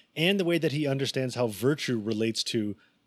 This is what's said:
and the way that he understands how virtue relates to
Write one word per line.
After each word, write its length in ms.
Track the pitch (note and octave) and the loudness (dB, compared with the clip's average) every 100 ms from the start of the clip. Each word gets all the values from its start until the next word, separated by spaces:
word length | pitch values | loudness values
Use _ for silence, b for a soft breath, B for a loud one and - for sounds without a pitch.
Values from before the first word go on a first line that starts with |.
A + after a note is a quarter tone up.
| B D3 | B 0
and 240 | F3 G3+ | 2 2
the 40 | |
way 120 | E3+ E3 | 2 2
that 160 | D#3 | 2
he 140 | D3 C#3+ | 0 0
understands 480 | C3+ C3+ C3+ B2+ | 0 0 -2 -2
how 140 | A#2+ A#2 | 0 -2
virtue 500 | F#2+ B2+ D3+ - A#2 | 2 0 2 0 -2
relates 420 | G#2 G#2+ A2+ A2 | 0 0 0 -2
to 300 | - A#2 G#2 - b b | -2 -2 -2 -6 b b